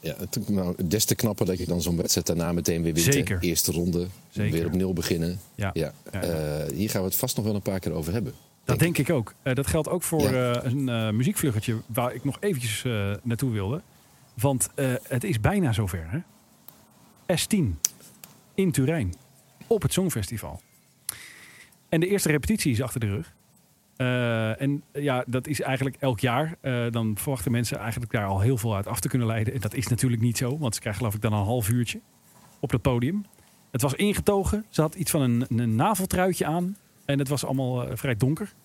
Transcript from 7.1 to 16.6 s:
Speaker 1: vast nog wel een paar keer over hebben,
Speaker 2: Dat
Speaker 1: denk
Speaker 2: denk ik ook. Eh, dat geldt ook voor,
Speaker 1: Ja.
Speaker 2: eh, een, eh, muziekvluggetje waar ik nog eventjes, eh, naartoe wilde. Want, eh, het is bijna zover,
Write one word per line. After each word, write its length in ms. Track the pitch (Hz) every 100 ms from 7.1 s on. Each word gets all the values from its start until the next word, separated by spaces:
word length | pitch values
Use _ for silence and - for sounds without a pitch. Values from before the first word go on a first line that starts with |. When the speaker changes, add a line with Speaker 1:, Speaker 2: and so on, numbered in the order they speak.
| -
Speaker 1:
vast 200 | 123 -
nog 80 |
wel 100 | 107
een 80 | 104
paar 160 | 101 95
keer 120 | -
over 200 | 82 78
hebben, 200 | 107 147 - - _
Speaker 2:
Dat 140 | - 120
Speaker 1:
denk 180 | 165 165
Speaker 2:
denk 120 | 139
ik 60 |
ook. 200 | 156 107 -
Eh, 120 | -
dat 120 | 127 139
geldt 220 | 165 151
ook 140 | 175
voor, 300 | - 160 135
Speaker 1:
Ja. 280 | 127 123 120
Speaker 2:
eh, 100 | 123
een, 160 | 135 131
eh, 220 | 117 110
muziekvluggetje 680 | 107 127 214 156 107 - 113 -
waar 280 | 113 123
ik 100 | 123
nog 120 | 139 127
eventjes, 440 | 208 151 120 104
eh, 280 | 127 110 98 101
naartoe 280 | 120 117 135
wilde. 300 | 107 95 147 - - - - -
Want, 340 | - 139 131 -
eh, 120 | - 135 123 -
het 160 | 127
is 160 | 202 120
bijna 320 | 107 202 156
zover, 520 | 110 101 90 82 143 - - _ _